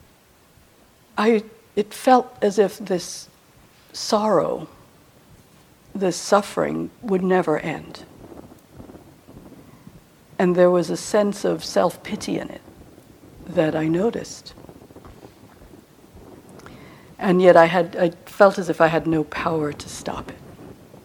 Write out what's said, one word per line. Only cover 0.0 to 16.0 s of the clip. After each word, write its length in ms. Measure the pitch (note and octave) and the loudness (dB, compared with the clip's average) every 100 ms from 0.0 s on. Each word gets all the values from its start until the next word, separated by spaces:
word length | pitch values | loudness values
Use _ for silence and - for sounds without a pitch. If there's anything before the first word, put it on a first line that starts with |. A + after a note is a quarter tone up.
| - _ _ _ _ _ _ _ _ _ _ - | -20 _ _ _ _ _ _ _ _ _ _ -2
I, 260 | G#3+ A3+ G#3+ - _ - | 2 2 0 -14 _ -6
it 160 | G#3 | -6
felt 440 | - - B3+ A#3+ - | -2 4 4 2 -2
as 180 | G#3 G3 | 0 2
if 200 | F#3+ - | 2 0
this 500 | G3+ F3+ - - - _ _ _ - _ - | -6 -4 -6 -14 -18 _ _ _ -20 _ -18
sorrow, 760 | - - G#3+ A3 F3+ D#2+ - D#3 - - _ _ _ _ - _ - _ _ _ | -12 -2 0 2 2 0 -4 -10 -18 -20 _ _ _ _ -20 _ -20 _ _ _
this 220 | G3+ F#3+ E3+ | -4 -4 -4
suffering 760 | - G#3 G#3 - D3+ D#3+ E3 - | 2 2 2 -4 -4 -4 -8 -10
would 200 | A#3+ F#3+ | -4 -2
never 360 | F#3 F#3 D#3+ D3+ | 2 0 0 -2
end. 460 | E3 C#3 - - - - - - - - - - - - - - - - - - - - - - - _ _ - | -4 -10 -12 -20 -20 -20 -20 -20 -20 -20 -20 -20 -20 -20 -20 -20 -20 -20 -20 -20 -20 -20 -20 -20 -20 _ _ -2
And 180 | F#3 F3 | 2 4
there 140 | F3+ | 4
was 200 | F3+ E3+ | 4 0
a 60 | E3+ | -6
sense 480 | - A3 G#3 G3+ | -2 0 0 -2
of 200 | F#3 E3 | -4 -4
self-pity 760 | - G3+ F#3 - - G#3+ - - | -2 0 0 -2 -10 -10 -6 -8
in 120 | - | -8
it. 120 | - - - - - - - - - - | -14 -20 -20 -20 -20 -20 -20 -20 -20 -6
That 280 | F3 D#3 | -2 0
I 140 | D#3 D#3+ | 0 0
noticed. 680 | E3 A3+ - - - - - - - - - - - - - - - - - - - | 0 0 -4 -10 -14 -20 -20 -20 -20 -20 -20 -20 -20 -20 -20 -20 -20 -20 -20 -20 -20